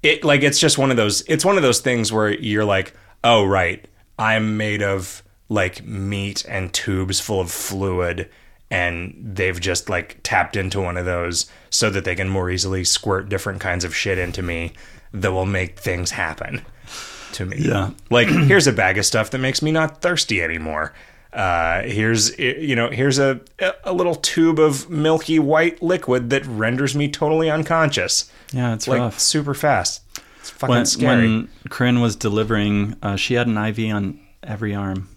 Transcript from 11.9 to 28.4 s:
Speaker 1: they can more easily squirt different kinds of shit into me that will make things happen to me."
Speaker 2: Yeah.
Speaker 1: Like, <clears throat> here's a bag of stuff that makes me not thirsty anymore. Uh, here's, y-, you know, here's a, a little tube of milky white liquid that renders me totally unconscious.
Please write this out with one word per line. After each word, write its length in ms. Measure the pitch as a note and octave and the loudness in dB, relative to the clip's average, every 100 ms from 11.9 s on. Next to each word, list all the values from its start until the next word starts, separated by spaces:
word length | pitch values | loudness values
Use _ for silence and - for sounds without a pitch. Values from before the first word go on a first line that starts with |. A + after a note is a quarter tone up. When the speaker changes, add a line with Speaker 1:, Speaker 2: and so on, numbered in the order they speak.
| F#2+ | 0
Speaker 1:
they 120 | F2+ F2 | -2 -2
can 120 | F#2 | -2
more 200 | F#2+ F2+ | 0 -2
easily 320 | F#2 F#2+ F#2+ | -2 -2 -2
squirt 460 | F2+ - A2 F#2+ G2 | 0 -2 0 -2 -2
different 320 | G2 - F#2+ | -4 -4 -6
kinds 240 | G2 F2+ F2+ | -4 -2 -4
of 100 | - | -4
shit 220 | G2+ F2+ | -2 -2
into 260 | F2+ F2+ | -2 -4
me 300 | F2+ E2+ E2+ - - - - | -6 -6 -8 -12 -20 -20 -14
that 180 | G#2 G2 | -4 -2
will 140 | F#2 F#2+ | 0 0
make 340 | G2 F2+ - | -2 -4 -6
things 320 | - F2+ F2 | -6 -4 -4
happen 500 | - E2+ D#2 - - - - - - - - - | -4 -6 -6 -10 -10 -12 -20 -18 -16 -16 -16 -16
to 140 | - F#2 | -8 -8
me." 120 | C#3 | -2
Speaker 2:
Yeah. 320 | D3+ G#2+ G2 - - | 0 0 -2 -6 0
Speaker 1:
Like, 180 | A#2+ A2+ | 4 4
<clears throat> 220 | F3 C#3+ | 4 6
here's 180 | G3 C3+ | 6 6
a 60 | |
bag 240 | A2 G#2+ G2 | 4 2 2
of 80 | G2+ | 0
stuff 260 | A2+ G#2+ | 0 0
that 80 | C3 | -2
makes 220 | C3 C3 | -2 0
me 100 | D3+ | 0
not 300 | D#3+ D#3 - | 0 0 -2
thirsty 400 | F3 F3 - G2 | -2 0 0 0
anymore. 500 | E2 E2 D#2 D#2 D#2 - - - - | -2 -4 -4 -4 -6 -10 -20 -20 -12
Uh, 480 | - F#2+ E2+ E2 F2 | -2 0 2 2 0
here's, 480 | A#2 G#2 A2 A2+ - - | -2 0 2 2 0 0
y-, 180 | B2 B2+ | -4 -2
you 160 | D#3 A#2+ | -2 0
know, 120 | A#2 | 0
here's 300 | G#2+ C#3 C3 | 0 0 4
a, 220 | C3+ B2 - - F#3 - | 2 0 -8 -4 -4 -2
a 80 | - | -4
little 240 | F3+ F3 E3 | 0 0 0
tube 420 | - - E3 D#3+ | -2 4 4 6
of 320 | D#3 C#3 - | 4 2 -4
milky 480 | D#3+ D#3 D#3+ D#3+ D#3+ | 0 2 2 2 2
white 460 | C#3+ D#3 E3+ E3 | 4 4 2 0
liquid 460 | E3+ F#3 - B2+ A#2 | -2 -2 2 0 2
that 160 | C3+ C#3 | -2 -2
renders 500 | A2 A2 B2+ C#3 D3 | -2 0 0 0 0
me 140 | D3 | -2
totally 400 | D3 D3+ D#3+ D#3+ | -2 0 2 2
unconscious. 840 | D#3 D3+ E3 D#3 - F2+ - - - | 0 0 2 2 2 0 -2 -4 -16